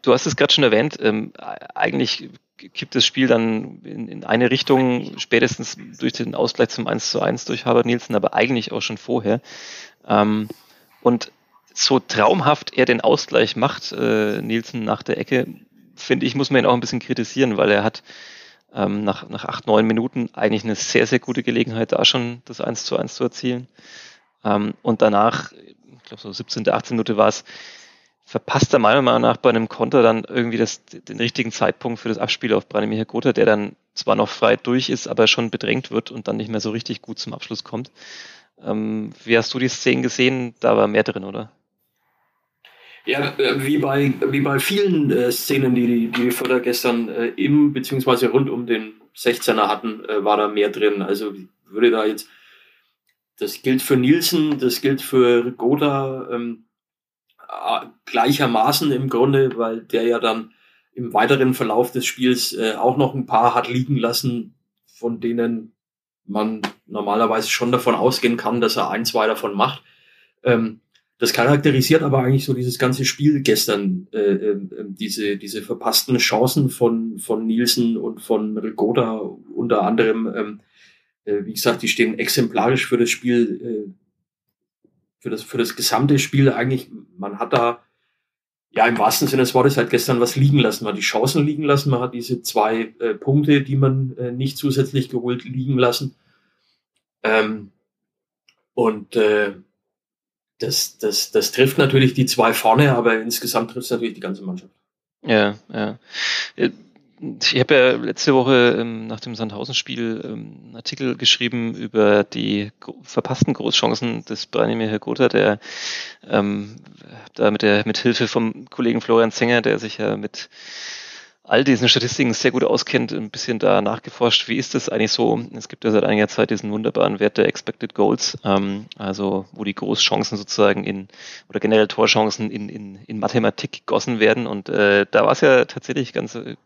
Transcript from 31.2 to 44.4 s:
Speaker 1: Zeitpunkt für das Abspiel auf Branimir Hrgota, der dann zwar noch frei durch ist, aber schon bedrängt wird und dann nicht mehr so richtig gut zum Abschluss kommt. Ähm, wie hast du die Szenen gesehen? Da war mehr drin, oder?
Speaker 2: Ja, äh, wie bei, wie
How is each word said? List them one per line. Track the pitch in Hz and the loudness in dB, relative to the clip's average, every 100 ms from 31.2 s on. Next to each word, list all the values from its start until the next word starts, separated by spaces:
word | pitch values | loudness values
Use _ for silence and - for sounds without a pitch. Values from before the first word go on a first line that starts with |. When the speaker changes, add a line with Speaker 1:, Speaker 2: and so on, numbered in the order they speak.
| 117 - 113 | -4 -2 -6
Speaker 1:
Zeitpunkt | - 101 - 123 117 | 0 0 0 -6 -6
für | 117 | -4
das | 110 | -4
Abspiel | - - 117 | -2 -4 0
auf | 107 - | 0 0
Branimir | 107 107 110 | -4 -2 -2
Hrgota, | 110 226 139 | -4 -2 0
der | 117 | 4
dann | 110 107 104 - _ | 4 4 0 -10 _
zwar | - - | -8 -2
noch | 107 104 | 0 0
frei | - 110 | 0 0
durch | 110 - 123 127 | 2 0 -2 0
ist, | 123 - | -6 -4
aber | 113 110 | 0 2
schon | - 117 | 2 -2
bedrängt | 110 110 117 - | -4 -4 -4 -2
wird | 113 - | -6 -6
und | 123 - | -10 -6
dann | 110 | -6
nicht | 107 | -6
mehr | 110 | -6
so | 107 | -4
richtig | 113 - 117 | -6 -8 -12
gut | - 110 | -12 -12
zum | - | -12
Abschluss | - - 110 | -12 -10 -12
kommt. | - 110 131 _ - - - - _ _ | -8 -10 -10 _ -20 -20 -20 -20 _ _
Ähm, | 107 107 110 107 107 - | -6 -4 -4 -6 -8 -12
wie | - 113 | 2 2
hast | 113 | 2
du | 127 | -2
die | 127 | -4
Szenen | - 131 127 | 0 0 0
gesehen? | 127 - 127 131 120 - | -2 2 0 0 -6 -2
Da | 117 110 | 2 4
war | 107 | 4
mehr | 107 | 2
drin, | 107 104 | 0 -4
oder? | 98 110 113 _ _ _ _ _ _ _ _ _ _ _ _ _ - - | -8 -10 -12 _ _ _ _ _ _ _ _ _ _ _ _ _ -20 -12
Speaker 2:
Ja, | - 139 139 - | -4 -2 -2 0
äh, | 135 139 135 | 0 0 0
wie | 147 | 0
bei, | 143 139 139 - - | 2 2 0 0 0
wie | 139 | 0